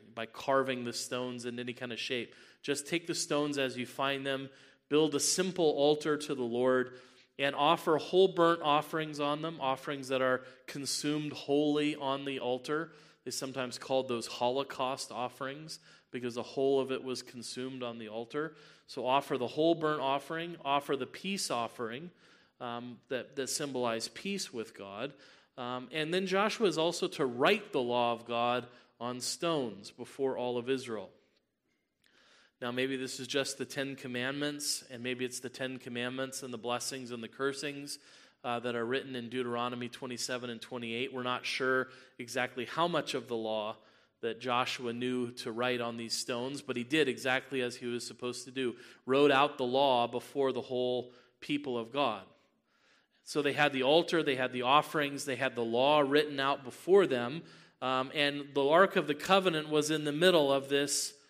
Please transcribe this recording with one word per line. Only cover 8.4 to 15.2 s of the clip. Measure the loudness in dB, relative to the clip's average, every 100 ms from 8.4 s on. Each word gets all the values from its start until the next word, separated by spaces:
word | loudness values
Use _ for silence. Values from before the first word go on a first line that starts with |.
| 6 6
offerings | 4 4 2 -4 -4 -2
on | 0 0
them, | -4 -2
offerings | -2 -2 -2 -8 -2
that | 2
are | 4 2 -2 -16 -12
consumed | -8 -4 -2 0 -2 -2
wholly | -8 2 4 4 4 2 -2
on | -2 -2 -4
the | -4
altar. | -2 -2 -2 -4 -4 -12 -20 _ -10
They |
sometimes | -6 -6 -4 -6 -6
called | 0 0 2
those | -2 -4
Holocaust | -2 0 0 -4 -4 -4 -4 -6
offerings | -6